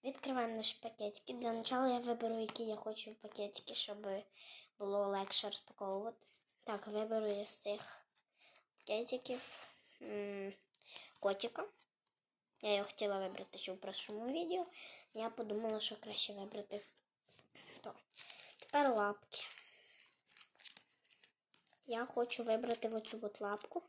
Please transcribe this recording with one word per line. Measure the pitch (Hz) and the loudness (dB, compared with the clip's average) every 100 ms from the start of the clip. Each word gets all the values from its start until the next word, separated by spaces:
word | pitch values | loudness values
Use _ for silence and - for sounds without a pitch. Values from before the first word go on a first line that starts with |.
Відкриваємо | 262 277 277 254 233 220 | -4 -2 0 0 0 2
наші | 220 - | 2 2
пакетики. | 226 220 208 208 - | -6 -2 -2 -2 -6
Для | 247 240 | -2 0
початку | 226 226 254 262 | 2 2 6 6
я | 247 | 6
виберу, | 240 233 226 226 | 4 2 2 0
які | 220 - | 0 0
я | 226 208 | -2 -2
хочу | - 214 - | -4 -4 -6
пакетики, | 220 214 208 202 202 - | -8 -10 -4 -2 -4 -2
щоб | 220 - 208 208 196 - - - - - _ | 0 0 -2 -4 -4 -6 -18 -16 -16 -20 _
було | 202 202 202 | 0 2 4
легше | 196 196 - 208 | 2 4 4 4
розпаковувати. | - - - 196 196 220 226 - - - _ | -2 -6 -6 -2 -2 -4 -8 -20 -20 -20 _
Так, | - 208 220 | -4 -4 0
виберу | 208 220 220 214 | 0 2 2 2
я | 202 214 | 2 4
з | - | 2
цих | 208 208 - - - - _ _ - - _ _ | 2 -2 -4 -10 -18 -20 _ _ -20 -20 _ _
пакетиків, | - 214 240 254 - 254 - - - - - - | -2 0 0 -2 -2 -2 -2 -4 -6 -12 -20 -14
м, | - 208 202 202 196 196 _ _ - - - - | -6 -4 -4 -4 -6 -10 _ _ -14 -14 -14 -2
котика. | 196 196 240 - 415 - - _ _ _ _ _ _ _ | 0 2 0 -2 -6 -8 -20 _ _ _ _ _ _ _
Я | - | 2
його | 202 | 4
хотіла | 202 - 208 196 | 2 0 0 2
вибрати | 190 196 196 - | 0 -4 -8 -6
ще | - | -6
в | 190 | -6
першому | 190 196 - 208 233 | -4 -4 -4 -4 -2
відео. | 302 339 370 349 - - - - | 0 0 0 -2 -6 -14 -14 -12
Я | 220 226 | -4 -4
подумала, | 226 220 208 226 214 | -2 -2 0 0 4
що | 208 214 | 4 2
краще | 220 208 - | -2 2 2
вибрати | 202 196 208 202 208 - - _ _ _ - - - - - - | 2 -6 -6 -6 -6 -8 -20 _ _ _ -20 -20 -20 -16 -12 -10
то. | - _ - - - - - | -12 _ -8 -6 -6 -10 -10
Тепер | - 285 285 | 2 6 8
лапки. | 226 202 208 - - - - - - - - - - - - - - - - - - - - - _ _ - - - - | 6 4 2 -2 -2 -2 -6 -6 -10 -10 -12 -12 -14 -8 -8 -8 -10 -8 -8 -12 -20 -18 -16 -16 _ _ -20 -20 -20 -4
Я | 233 254 | -2 0
хочу | - 240 - | 0 2 2
вибрати | 233 220 247 233 220 | 4 2 4 2 2
оцю | 220 220 220 | 6 6 6
от | 214 - | -4 -4
лапку. | 202 208 - 349 | -2 -2 -2 -4